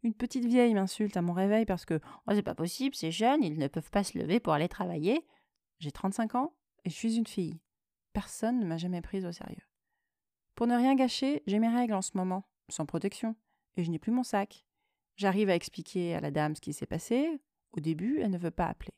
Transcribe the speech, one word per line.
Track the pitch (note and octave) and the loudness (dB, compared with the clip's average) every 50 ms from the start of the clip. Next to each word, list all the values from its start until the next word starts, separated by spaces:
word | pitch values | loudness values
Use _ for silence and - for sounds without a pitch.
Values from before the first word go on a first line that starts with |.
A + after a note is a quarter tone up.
Une | - A#3 G#3+ | -2 -2 -2
petite | - B3 A#3+ - C4 A#3+ | -2 -4 -4 -4 -2 0
vieille | A#3+ A#3 B3+ B3 A#3+ A3 | 4 6 6 6 6 6
m'insulte | G3+ F#3+ F#3+ - - G#3+ G#3 - | 4 2 0 -2 -2 -2 -2 0
à | F#3 | 0
mon | F3 F3 F3 | 0 0 0
réveil | F3 F#3+ G3+ G#3 A3 A3+ | 2 2 4 4 4 4
parce | - F#3+ F3 - | 2 -2 -4 -2
que « | - E3 D#3 - - - - _ - | -2 -2 -2 -2 -6 -20 -12 _ 0
Oh, | |
c'est | G3+ G#3 G3+ | 2 2 2
pas | - - | 0 -4
possible, | - - F3 - - B3+ C4+ C#4 | -4 -4 -4 -2 -2 -4 -4 -4
ces | - - D#3+ | -2 -6 -4
jeunes, | E3+ E3 G#3+ A#3 C4+ D#4 C4 | -2 2 2 4 4 4 2
ils | F3 D3+ D#3+ | 0 0 -2
ne | D3 C#3+ | -2 -2
peuvent | - E3 D#3+ - | -2 -6 -8 -2
pas | - G3+ G3+ | -2 -2 -2
se | - - - | 0 -4 -4
lever | - C#3+ F3 A#3 | -2 2 2 2
pour | A3+ - D#3 | 2 2 2
aller | D3 D#3 F3+ | 2 2 0
travailler. » | - - G3 F3+ F3 D#3+ D3+ F3+ A#3+ D#4+ - _ _ _ _ _ _ _ _ _ _ _ | -2 -4 -6 -4 -4 -2 0 2 2 2 0 _ _ _ _ _ _ _ _ _ _ _
J'ai | D#3+ D3 | -10 -10
trente-cinq | - - - G3 G3 - A3+ G#3+ - | -10 -4 -4 -4 -2 -2 -4 -2 0
ans | B3 C4 E4 _ _ _ _ _ _ _ | -2 -2 -2 _ _ _ _ _ _ _
et | F#3 | -8
je | E3 | -8
suis | - - A3+ A3 A#3 | -4 -2 -2 0 0
une | A3+ - | -2 -2
fille. | - - F3+ D#3 E3 E3 _ _ _ _ _ _ _ _ _ _ _ | -2 -4 -4 -4 -6 -10 _ _ _ _ _ _ _ _ _ _ _
Personne | G#3 G3 - - - - A3 B3 B3+ | -8 -6 -6 -8 -4 -2 0 0 0
ne | A3 | 0
m'a | E3+ E3 E3 | -2 -2 -2
jamais | E3 F3+ F3+ F3 | -2 -4 -4 -4
prise | E3 - - G3 F#3+ | -6 -6 -6 -4 -4
au | F3 | -4
sérieux. | E3+ - - - - - - _ _ _ _ _ _ _ _ _ _ _ _ _ _ _ _ _ _ | -8 -10 -12 -14 -14 -16 -18 _ _ _ _ _ _ _ _ _ _ _ _ _ _ _ _ _ _
Pour | - A#3 | 0 2
ne | A#3+ A#3+ | 2 4
rien | A#3+ A#3+ C4 C#4 | 6 6 6 6
gâcher, | C4+ C4 B3+ - - - C4 D4 D4 - | 6 4 2 2 0 0 0 0 0 0
j'ai | - G3 G#3+ | 0 2 4
mes | A3 A3+ | 4 4
règles | A#3 B3 B3 A#3 G#3+ | 4 2 2 2 0
en | F#3+ | -2
ce | F#3+ - _ F#3+ | -2 -2 _ -2
moment, | F#3 F3+ F#3 F#3+ F#3+ _ _ _ _ - | -2 0 -2 -4 -6 _ _ _ _ -14
sans | - - D#3+ | -6 -6 -6
protection, | C#3+ - E3+ - G3 - - - A3+ A3+ _ _ _ _ _ _ _ _ - | -2 -2 -2 -2 -2 -4 -2 -4 -4 -4 _ _ _ _ _ _ _ _ -4
et | F3 | -2
je | E3 | -2
n'ai | E3+ D#3 | -2 -2
plus | - - | 0 0
mon | A3+ B3 B3+ | 0 0 0
sac. | - - G3+ G3 - - - _ _ _ _ _ _ _ _ _ _ _ - | 0 0 -2 -2 -2 -8 -20 _ _ _ _ _ _ _ _ _ _ _ 0
J'arrive | G3 G3 F#3 G3 G#3+ G3 | 0 2 4 4 4 4
à | F#3 | 4
expliquer | E3+ - - - - E3+ - - F#3 F3 E3+ E3+ | 2 0 -4 -12 -12 -12 -6 -4 -2 -2 0 -2
à | E3 | -2
la | D#3+ D3+ | -2 -2
dame | C#3+ D3+ D3+ D3+ D#3 | 0 0 0 0 -2
ce | - | -4
qui | - - D3 | -6 -10 -8
s'est | - - | -8 -8
passé. | - - E3 - - A3+ B3 C#4+ E4 D#4+ C#4 _ _ _ _ _ _ - | -6 -6 -6 -2 0 0 2 2 0 -2 -4 _ _ _ _ _ _ -10
Au | - | -6
début, | D3 D#3+ E3 D#3 F3 A3+ C#4 D#4 | -2 -2 -2 -2 0 -2 0 0
elle | - G#3+ | 0 0
ne | F#3+ F3 | -2 -2
veut | F3 E3+ | -2 -4
pas | E3 - F3+ E3 | -2 -2 -2 -2
appeler. | - _ - - - | -2 _ -10 -16 -16